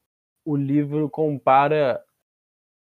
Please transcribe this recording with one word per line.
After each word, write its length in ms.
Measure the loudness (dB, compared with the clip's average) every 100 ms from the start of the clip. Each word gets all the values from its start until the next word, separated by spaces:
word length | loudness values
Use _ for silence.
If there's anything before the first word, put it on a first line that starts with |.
| _ _ _ _
o 120 | -6 -4
livro 520 | 0 0 0 -4 -4
compara, 920 | -2 -4 -2 2 4 4 2 0 -2 -8 _ _ _ _ _ _ _ _